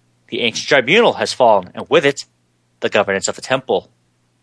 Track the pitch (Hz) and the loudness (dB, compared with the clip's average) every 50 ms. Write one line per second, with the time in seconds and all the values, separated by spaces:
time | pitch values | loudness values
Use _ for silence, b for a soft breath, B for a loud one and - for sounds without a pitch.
0 | _ _ _ _ _ - 113 - 120 113 107 - - - 147 139 113 127 175 233 | _ _ _ _ _ -10 -6 -4 -4 -4 -4 -4 -2 0 0 2 2 2 2 2
1 | 233 170 107 - 110 - - - 127 117 107 98 90 - - - - - 131 165 | 2 2 0 -2 -4 -4 0 2 4 4 4 2 0 -4 -12 -12 -4 0 2 2
2 | 143 143 139 - - _ _ _ _ _ _ _ _ _ _ - - 113 - 110 | 2 2 -2 -2 -8 _ _ _ _ _ _ _ _ _ _ -8 -6 -2 0 0
3 | 98 101 98 95 - - 98 - - - 127 131 - - 107 92 - _ _ _ | 0 0 -2 -2 -4 -6 -8 -6 -4 -4 -4 -2 -2 -2 -2 -2 -4 _ _ _
4 | _ _ _ _ _ _ _ _ | _ _ _ _ _ _ _ _